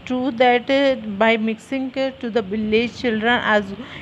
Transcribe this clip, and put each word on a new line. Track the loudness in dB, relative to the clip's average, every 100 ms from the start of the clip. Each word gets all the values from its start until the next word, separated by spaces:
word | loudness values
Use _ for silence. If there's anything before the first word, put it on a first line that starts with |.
| -6
true | -4 -2
that, | 2 4 4 2
uh, | 2 2 0 -4 0 2
by | 2
mixing, | 0 -4 -6 -6 -4 -4
uh, | -6 -6
to | -4
the | -2
village | -2 -4 0 0 0 -2
children | -2 0 2 0
as | 2 2 0 -8 -14 -16